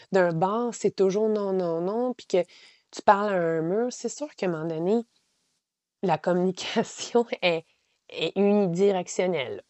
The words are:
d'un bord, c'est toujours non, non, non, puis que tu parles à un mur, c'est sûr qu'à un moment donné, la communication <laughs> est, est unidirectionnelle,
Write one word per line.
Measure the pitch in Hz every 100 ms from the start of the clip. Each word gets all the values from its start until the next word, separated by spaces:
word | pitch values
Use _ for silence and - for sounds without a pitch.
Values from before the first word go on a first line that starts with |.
| -
d'un | 190 175
bord, | 165 185 220 240
c'est | - 202 -
toujours | 190 196 220
non, | 214 196
non, | 190 175 165
non, | 180 220 254
puis | 240 -
que | 185 170 - - _ _
tu | -
parles | - 202 208
à | 190
un | 165 165
mur, | 160 202 247
c'est | - 233
sûr | - 294 -
qu'à | 190
un |
moment | 160 165
donné, | 160 175 226 226 _ _ _ _ _ _ _ _ -
la | 190 156
communication | - 180 185 185 - 226 202 - - 233 240
<laughs> | -
est, | 180 165 - _ _ _ -
est | - 160 -
unidirectionnelle, | 202 208 190 170 202 185 175 - 185 165 120 98